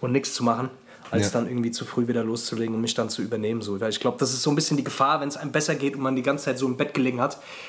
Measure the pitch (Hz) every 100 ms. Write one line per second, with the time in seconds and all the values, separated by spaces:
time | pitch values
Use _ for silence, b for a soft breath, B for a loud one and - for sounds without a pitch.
0 | 127 131 - - 120 117 127 - - B
1 | B 113 101 120 110 123 117 - - -
2 | 117 120 113 117 - 113 113 113 113 -
3 | 110 - 107 110 107 113 110 98 110 104
4 | 123 - 127 127 156 147 - 143 - -
5 | 135 151 143 - 147 151 151 147 139 139
6 | 131 131 131 143 143 123 131 120 147 147
7 | 127 123 - - B B